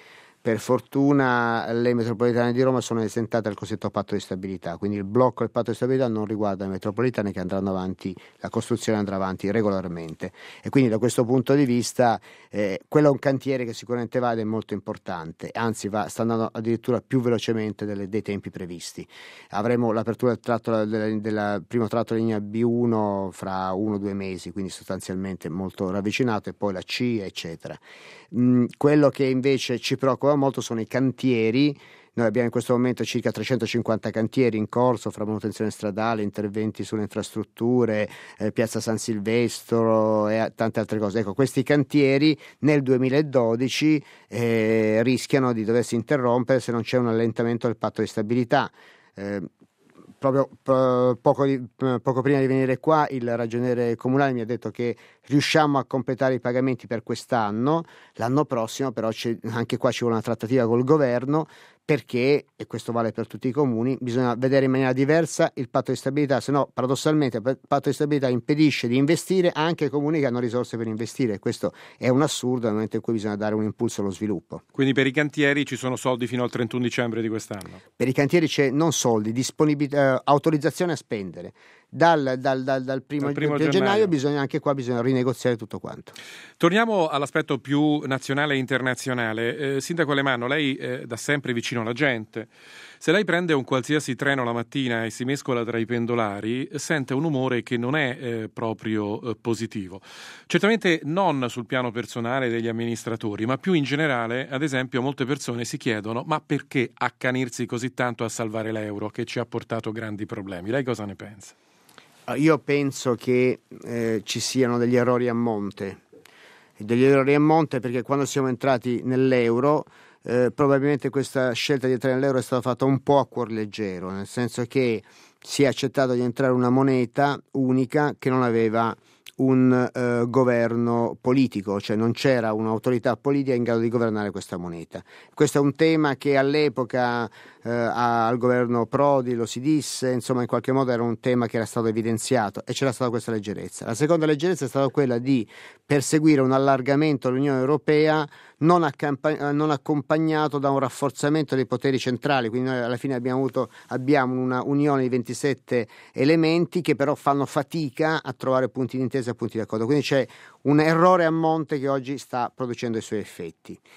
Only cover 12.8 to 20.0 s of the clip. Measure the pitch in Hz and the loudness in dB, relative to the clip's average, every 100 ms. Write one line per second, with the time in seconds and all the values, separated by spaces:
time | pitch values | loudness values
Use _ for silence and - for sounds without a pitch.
12.8 | - 151 147 131 143 131 135 131 117 110 | 0 4 6 4 0 0 -2 -4 -4 -8
13.8 | 107 120 113 131 123 113 107 110 - 101 | -6 -4 -2 -2 0 0 -2 -4 -4 -8
14.8 | - 101 - 87 80 - - - 117 107 | -8 -10 -10 -10 -10 -12 -10 -4 -4 -4
15.8 | 104 104 82 - 117 113 113 117 113 113 | -4 -4 -4 -4 -2 -2 -2 -4 -4 -2
16.8 | - 113 - 135 120 110 - 113 107 101 | -2 -2 0 -2 2 0 0 -2 -4 -6
17.8 | 104 101 95 107 101 98 98 92 90 85 | -8 -8 -6 -6 -4 -6 -8 -12 -12 -12
18.8 | - - 82 - - - - 101 117 120 | -12 -14 -16 -18 -20 -20 -8 -4 0 2
19.8 | 120 110 | 2 0